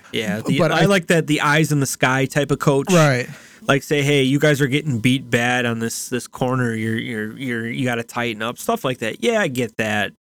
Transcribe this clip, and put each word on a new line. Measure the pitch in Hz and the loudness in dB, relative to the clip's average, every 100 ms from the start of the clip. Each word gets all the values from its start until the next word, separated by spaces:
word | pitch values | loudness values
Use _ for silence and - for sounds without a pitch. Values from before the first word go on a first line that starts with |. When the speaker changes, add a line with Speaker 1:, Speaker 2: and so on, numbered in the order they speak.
| - | -8
Speaker 1:
Yeah. | 117 110 104 | -6 -4 -4
Speaker 2:
yeah. | |
The, | - 139 | 0 2
Speaker 1:
But | 156 | 2
Speaker 2:
I | 160 | 4
Speaker 1:
I | 185 | 4
Speaker 2:
like | 196 165 | 2 2
that, | 170 147 | 0 2
the | 147 | 0
eyes | 147 147 147 | 2 2 2
in | 147 | 2
the | 135 | 0
sky | - 131 131 | 0 0 0
type | 135 151 143 | 0 0 0
of | 139 | 0
coach. | - 139 139 | 2 2 4
Speaker 1:
Right. | 180 151 123 127 - - - 113 | 4 6 2 -2 -10 -20 -8 0
Speaker 2:
Like, | 139 | 0
say, | - 147 | 2 0
"Hey, | 139 147 | 2 2
you | 131 143 | 2 2
guys | 151 139 | 2 2
are | 139 | 2
getting | 139 151 120 | 0 -2 0
beat | 120 135 123 | 2 0 0
bad | 120 120 123 120 | 0 2 0 0
on | 117 | -2
this, | 113 - - | -4 -6 -6
this | 123 - | -6 -6
corner. | - 131 127 123 | -4 -2 0 0
You're, | 113 110 113 | -2 -2 -4
you're, | 131 113 107 113 | -4 -6 -8 -8
you're, | 131 117 113 | -8 -6 -6
you | 139 | -4
gotta | 123 117 | -4 -4
tighten | 117 - 120 107 | -6 -4 -4 -4
up." | 113 123 | -6 -6
Stuff | - 226 | -4 -4
like | 135 127 | -4 -4
that. | 113 - | -6 -4
Yeah, | 233 226 | 0 0
I | 180 | 0
get | 127 117 - | -2 -4 -2
that. | 110 107 98 - | -2 0 -2 -6